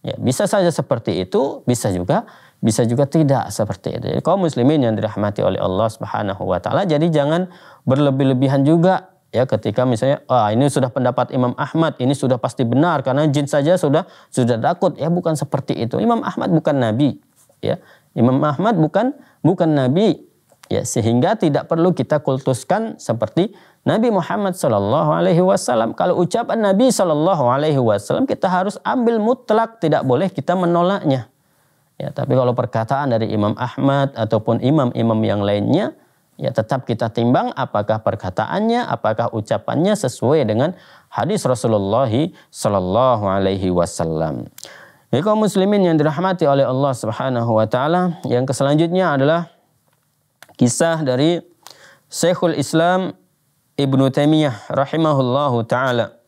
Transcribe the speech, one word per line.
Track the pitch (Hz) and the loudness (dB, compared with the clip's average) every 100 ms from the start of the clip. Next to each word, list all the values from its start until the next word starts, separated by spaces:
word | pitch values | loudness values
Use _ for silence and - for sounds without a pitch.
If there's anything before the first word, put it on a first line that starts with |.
| - | -8
Ya, | 123 | -4
bisa | 139 - 208 | -4 -2 0
saja | 208 175 | 2 2
seperti | 151 135 131 - 87 180 | 0 -4 -4 -2 -4 -2
itu, | 202 269 - - | -2 -2 -4 -4
bisa | 120 113 | -2 -2
juga, | 90 87 175 233 - - _ | -2 0 -2 -2 -20 -20 _
bisa | - - 117 | -2 0 0
juga | 120 143 | 0 0
tidak | 165 147 131 - | 2 2 0 -2
seperti | - 107 - - - | -4 -6 -4 -8 -6
itu. | - | -4
Jadi, | - | -2
kaum | - 196 170 | 0 0 0
muslimin | 127 123 156 | 2 2 4
yang | 120 | 2
dirahmati | 107 107 101 104 101 | 0 -4 -2 -4 0
oleh | 95 95 | -2 0
Allah | 98 92 113 | -2 0 -2
Subhanahu | - - 110 107 95 95 | -4 -8 -6 -4 -6 -4
wa | 90 | -4
taala, | 90 156 196 | -2 -2 0
jadi | 147 170 | 0 2
jangan | 151 139 165 180 - - - - | 2 0 0 -4 -10 -20 -10 -2
berlebih-lebihan | 135 143 135 135 127 135 139 | 2 2 2 0 2 2 2
juga, | 139 170 175 185 - _ _ | 4 4 4 2 -4 _ _
ya, | 113 131 | -2 0
ketika | 110 110 104 | -2 -2 0
misalnya, | 127 123 135 143 - | 0 0 0 -2 0
"Ah, | 127 107 | 0 2
ini | 110 143 | 2 2
sudah | 139 127 | 2 -2
pendapat | 135 123 127 123 | 0 -2 -2 -2
Imam | 135 123 123 | 0 -2 -2
Ahmad, | 147 160 165 139 | -6 -2 -2 0
ini | 127 | -2
sudah | 139 135 127 | 0 0 0
pasti | 135 - | -2 -4
benar | 123 120 170 151 | 0 2 2 0
karena | 135 131 156 | 0 0 2
jin | 139 143 | 0 0
saja | 151 143 180 | 0 2 2
sudah, | 147 147 190 - - | 2 0 -2 -16 -8
sudah | - 120 117 | -2 0 2
takut." | 131 175 185 | 0 0 -2
Ya, | - 143 | -2 -2
bukan | 175 170 | -2 -2
seperti | 156 147 131 - | -4 -4 -6 -4
itu. | - - - | -6 -2 -2
Imam | 226 233 | 0 0
Ahmad | - - - | -2 -4 0
bukan | 165 156 143 117 | 0 2 0 0
nabi, | 110 143 - _ _ _ _ - | 2 0 -2 _ _ _ _ -6
ya. | - - - _ | -6 -8 -20 _
Imam | - 123 131 151 | 0 2 2 0
Ahmad | 139 208 202 | 0 0 2
bukan, | 156 196 247 294 - _ | 2 2 -2 -4 -18 _
bukan | 151 185 165 | 0 2 2
nabi, | 151 127 156 214 - - _ _ _ - | 2 2 2 2 0 -8 _ _ _ -6
ya, | 104 101 | -4 -2
sehingga | 127 110 123 151 | -2 2 2 2
tidak | 226 170 139 - | 2 0 0 -2
perlu | 165 175 165 | 2 2 2
kita | 190 151 | 0 -2
kultuskan | 147 131 143 123 - 196 220 - | 0 -2 -2 -4 -2 -2 -2 -8
seperti | - 117 107 - 196 - - _ - | -6 -4 -2 0 -2 -4 -20 _ -2
Nabi | 180 240 | 0 2
Muhammad | 202 151 202 196 180 | 0 -2 -4 -4 -2
sallallahu | 151 104 98 139 156 | 0 0 0 0 0
alaihi | 165 175 170 185 | 0 2 2 4
wasallam. | 196 - 240 - | 2 0 0 0
Kalau | - 170 175 | -2 0 0
ucapan | 175 226 240 226 | 0 -2 -2 0
Nabi | 208 190 254 | 2 4 4
sallallahu | 226 185 147 165 180 120 | 2 2 2 2 2 2
alaihi | 131 151 139 | 2 2 2
wasallam, | 120 101 - - 269 | 2 0 0 -2 -2
kita | - 190 | -2 0
harus | 180 190 - | 0 -2 -4
ambil | 196 254 233 226 | -4 0 0 0
mutlak, | 214 262 - 214 226 - | 0 -2 0 0 0 -2
tidak | 165 147 | 0 2
boleh | 135 123 185 | 2 2 0
kita | - 143 180 | -4 -2 0
menolaknya. | 175 170 175 196 156 131 113 _ _ _ _ _ _ _ | 2 2 2 0 0 0 -2 _ _ _ _ _ _ _
Ya, | - | -10
tapi | - 127 | -6 0
kalau | 131 123 120 | 2 2 0
perkataan | 120 113 110 139 143 | -2 -4 -2 -2 0
dari | 113 110 | -2 -2
Imam | 107 104 | -2 -2
Ahmad | 113 123 - 135 139 139 - | -2 -8 -2 0 2 -2 -2
ataupun | 107 110 107 117 117 | -2 -2 0 -2 2
imam-imam | 113 123 120 113 110 | 2 0 0 0 0
yang | 107 101 101 | 0 0 0
lainnya, | 104 110 147 226 - _ _ _ | 0 0 0 -2 -8 _ _ _
ya, | - 131 | -8 -4
tetap | 123 113 135 - | -4 -2 -4 -4
kita | 117 113 | -4 -4
timbang | 113 117 147 247 | 0 2 2 0
apakah | - 127 107 101 110 | -4 -4 -4 -2 -2
perkataannya, | 110 101 90 - 107 190 220 233 240 | -2 -4 -6 -4 -4 -2 0 0 -2
apakah | 117 107 110 120 | -4 -2 -2 -2
ucapannya | 113 107 110 - 120 180 | -4 -4 -4 -2 0 0
sesuai | 214 135 - 113 156 117 | 0 -2 -2 0 2 2
dengan | 107 147 180 - - _ | 0 -2 -4 -20 -20 _
hadis | - 127 214 - | -6 -2 -2 -2
Rasulullah | 127 120 110 98 113 135 110 165 - _ | -2 0 0 0 0 0 0 -2 -6 _
sallallahu | - - 101 92 107 127 117 104 | -6 -2 0 0 2 2 2 0
alaihi | 95 98 98 92 | 0 0 0 0
wasallam. | 87 85 - 82 80 78 64 53 - - - - _ _ | 0 0 -2 -4 -2 -4 -6 -10 -16 -20 -20 -20 _ _
Jadi, | 120 | -2
kaum | 196 214 214 | 0 0 0
muslimin | 190 190 208 180 | 2 2 2 2
yang | 160 | 2
dirahmati | 151 151 190 180 151 | 0 0 -2 0 2
oleh | 139 127 | 2 2
Allah | 131 139 127 | 0 -2 -2
Subhanahu | 110 - 131 123 117 | -6 -4 -4 -2 0
wa | 110 107 | 2 2
taala, | 123 143 180 180 156 - | 0 0 0 0 -4 -2
yang | 120 135 | -2 -2
selanjutnya | 135 139 147 165 180 180 | -2 0 2 0 0 0
adalah | 143 135 170 165 _ _ _ _ _ _ _ _ _ - - | 2 2 0 -4 _ _ _ _ _ _ _ _ _ -20 0
kisah | 123 120 165 160 147 | 0 2 0 0 -2
dari | 127 151 175 - _ - - - _ _ | 0 2 0 -6 _ -20 -20 -20 _ _
Syekhul | - 165 180 175 143 | -2 0 0 0 -2
Islam | 139 160 170 185 185 - _ _ _ _ _ - | 0 2 2 0 -2 -10 _ _ _ _ _ -4
Ibnu | 139 135 135 | 0 2 2
Taimiyah | 135 147 156 151 113 - | 2 2 2 2 -4 -6
rahimahullahu | - 139 156 160 139 127 131 147 120 117 | -4 -2 0 0 2 0 0 0 -2 -2
taala. | 123 131 123 110 - | -2 0 -2 -4 -8